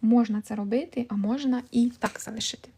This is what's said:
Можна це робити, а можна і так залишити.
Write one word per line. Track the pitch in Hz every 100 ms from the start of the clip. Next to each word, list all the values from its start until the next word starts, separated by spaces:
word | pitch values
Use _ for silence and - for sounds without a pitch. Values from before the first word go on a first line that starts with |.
Можна | 220 240 220 214
це | 214 208
робити, | 202 226 339 - 240
а | 202
можна | 202 262 277 247 247
і | 240 240 -
так | - -
залишити. | - 220 - - -